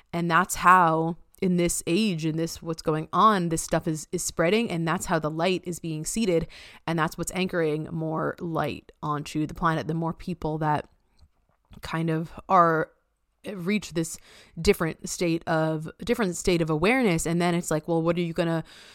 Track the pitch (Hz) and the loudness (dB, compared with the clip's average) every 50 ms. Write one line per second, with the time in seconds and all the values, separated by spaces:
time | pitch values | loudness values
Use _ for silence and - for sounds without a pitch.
0 | _ _ - 170 170 170 165 165 185 - - - - 175 185 185 175 165 160 160 | _ _ -6 -4 0 2 4 4 2 2 -2 4 6 8 8 8 8 6 4 2
1 | 160 165 170 - - _ _ _ - 190 180 175 175 170 - - - - 170 190 | 0 -2 -4 -6 -12 _ _ _ 0 2 2 2 2 0 0 -2 -2 0 2 2
2 | 220 214 175 156 156 160 156 160 165 165 - - 160 165 160 - - - 151 156 | 2 2 0 0 -2 -2 -2 -2 -2 -4 -6 -8 -8 -8 -8 -4 -2 -2 -2 -2
3 | 156 - - 175 196 220 214 190 175 170 165 160 - - - 160 - 170 156 151 | -2 -2 2 4 4 4 4 4 2 0 -2 -2 -2 -2 -2 -2 -2 -2 -4 -4
4 | - - - 175 - - - - 165 180 196 220 233 - 175 160 165 165 160 175 | -6 -8 -8 -6 -6 -4 -2 0 2 2 2 2 0 -2 -2 -2 -2 -2 -2 -2
5 | - - 180 160 156 156 156 160 165 190 185 175 - 180 170 - - 165 156 156 | -2 -2 -2 -2 -2 -2 -2 -2 0 0 0 -2 -4 -6 -10 -8 -8 -8 -8 -6
6 | 156 - - 226 226 190 170 165 165 - - - - - - - - - 165 165 | -6 -6 -4 -2 0 2 2 2 0 -2 -6 -16 -20 -20 -20 -10 -6 -4 -2 0
7 | 156 165 - - 170 - - 180 185 185 - 175 165 156 151 156 156 - 165 165 | 0 -2 -2 -6 -8 -6 -4 -2 -2 -2 0 0 0 0 0 -2 -4 -6 -6 -6
8 | 160 156 160 160 156 147 - - 180 170 160 156 151 143 104 - - - - _ | -4 -4 -2 -2 -2 -2 -4 -4 -6 -4 -2 -2 -2 -2 -4 -8 -12 -18 -14 _
9 | - 151 151 143 147 - - 151 156 147 170 - 175 165 160 160 - - 160 165 | -6 -4 -4 -4 -6 -6 -4 -4 -4 -4 -4 -2 0 0 0 0 -2 -4 -4 -2
10 | 165 160 165 - - - 175 - - 156 156 156 160 151 151 143 - - _ _ | -4 -4 -6 -6 -8 -8 -8 -6 -4 -4 -4 -2 0 0 0 0 -2 -6 _ _
11 | _ _ _ _ - - _ _ _ _ _ _ _ _ - - - - - 160 | _ _ _ _ -20 -20 _ _ _ _ _ _ _ _ -20 -16 -10 -6 -4 -2
12 | 165 165 160 160 170 156 - - - - 196 185 170 165 160 156 160 - _ _ | 0 0 0 -2 -4 -6 -10 -10 -2 4 6 6 6 6 4 2 0 -2 _ _
13 | _ _ _ _ _ _ _ _ - - 208 190 170 175 214 208 - - 151 170 | _ _ _ _ _ _ _ _ -12 -10 -10 -6 -2 -2 0 -2 -2 -4 -4 -4
14 | 165 - - - - - - - - - - - 165 202 196 - 180 160 - - | -4 -4 -6 -12 -16 -20 -20 -20 -20 -16 -12 0 2 2 2 2 0 -4 -4 -6
15 | - 185 - - 185 170 165 170 - - 165 160 160 156 160 156 160 - - - | -10 -10 -6 -2 0 0 0 -2 -2 -2 0 0 0 0 -2 -4 -6 -10 -12 -8
16 | - 196 240 247 226 185 175 - - 202 180 165 170 160 156 151 165 196 247 262 | -4 -2 0 0 0 -2 -2 -2 0 0 2 2 2 0 0 2 2 2 4 4
17 | 247 208 170 165 - 156 160 175 175 175 170 175 170 - 160 151 - - 170 165 | 4 2 2 2 0 0 0 0 2 2 0 0 0 -2 -2 -2 -2 0 0 2
18 | 160 165 170 175 175 165 165 - 175 165 165 160 156 - - - - - - | 2 2 2 0 -2 -2 -2 -2 0 0 0 -2 -4 -8 -14 -20 -20 -20 -20